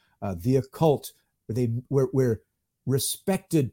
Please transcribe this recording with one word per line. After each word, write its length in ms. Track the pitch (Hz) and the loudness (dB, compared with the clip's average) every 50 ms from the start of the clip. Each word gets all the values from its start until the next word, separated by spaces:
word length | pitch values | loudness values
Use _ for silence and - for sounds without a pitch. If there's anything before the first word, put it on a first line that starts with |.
| _ _ _ _ | _ _ _ _
uh, 140 | 101 101 92 85 | -8 -6 -6 -2
the 180 | 87 127 131 | 0 2 2
occult, 560 | 131 - - - - 165 156 135 - - - - _ _ _ _ _ _ | 2 0 -2 -2 0 2 2 2 0 -4 -12 -18 _ _ _ _ _ _
where 80 | - 110 | -6 -2
they, 180 | 127 123 117 113 123 - _ | -2 0 0 -2 -4 -4 _
where, 180 | 135 139 131 | 0 0 2
where 340 | 127 143 131 131 120 107 - - _ _ _ _ _ _ _ _ | 2 2 2 2 2 0 -2 -6 _ _ _ _ _ _ _ _
respected 840 | 127 135 131 - - - - _ 196 190 185 - _ 165 151 127 104 | -2 -2 0 -2 -4 -8 -6 _ -4 -4 -4 -2 _ 0 0 0 0